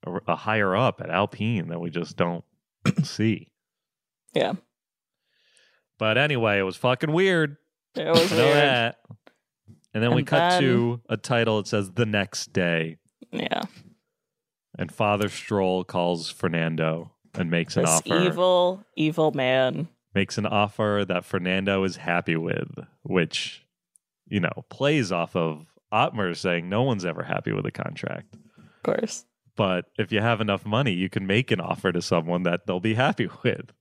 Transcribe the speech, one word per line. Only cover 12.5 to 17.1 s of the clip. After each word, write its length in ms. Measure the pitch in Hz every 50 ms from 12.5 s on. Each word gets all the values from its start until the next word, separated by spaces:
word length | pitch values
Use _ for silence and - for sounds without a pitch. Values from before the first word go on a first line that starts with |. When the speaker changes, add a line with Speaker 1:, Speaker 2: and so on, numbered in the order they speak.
Speaker 1:
Day." 460 | _ 101 90 85 85 82 80 82 82 _ _ _ _ _ - _
Speaker 2:
Yeah. 300 | - - - - - - - - - - - - _ _ _ _ _ _ _ _ _ _ _ _ _ _ _ _ _ -
Speaker 1:
And 120 | 90 82
Father 380 | - - 110 104 104 101 104 101
Stroll 560 | - - - - 110 101 95 92 92 92 90
calls 460 | - - 92 87 87 90 85 82 -
Fernando 840 | - - - 90 82 82 82 82 82 80 80 80 80 82 82 -